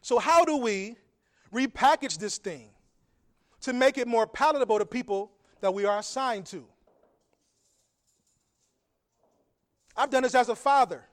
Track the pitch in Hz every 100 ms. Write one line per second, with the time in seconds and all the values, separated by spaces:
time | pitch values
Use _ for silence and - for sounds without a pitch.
0 | - 240 247 339 339 302 240 196 196 240
1 | _ _ _ _ _ 226 262 - 262 311
2 | 277 156 208 - - 156 110 _ _ _
3 | _ _ _ _ _ _ - 247 262 269
4 | 240 233 220 - 285 302 240 214 208 247
5 | 240 196 208 _ _ _ 196 190 202 208
6 | 208 - 262 220 185 180 120 _ _ _
7 | _ _ _ _ _ _ _ _ _ _
8 | _ _ _ _ _ _ _ _ _ _
9 | _ _ _ _ _ _ _ _ _ -
10 | 269 262 254 254 240 220 - 277 240 156
11 | -